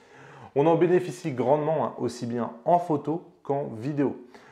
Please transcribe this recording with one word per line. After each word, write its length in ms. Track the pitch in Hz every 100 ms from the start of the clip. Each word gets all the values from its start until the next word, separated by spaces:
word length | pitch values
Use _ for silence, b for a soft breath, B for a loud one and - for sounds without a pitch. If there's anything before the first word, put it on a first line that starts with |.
| B B B B B 131
On 120 | 151
en 80 | 165
bénéficie 560 | 170 180 175 139 165
grandement, 520 | 123 123 151 151 156
hein, 100 | 117 -
aussi 300 | 123 - 120
bien 240 | 120 113 -
en 140 | - 170
photo 480 | 170 147 147 165 - _
qu'en 220 | - 139 147
vidéo. 500 | 110 127 147 131 - - B B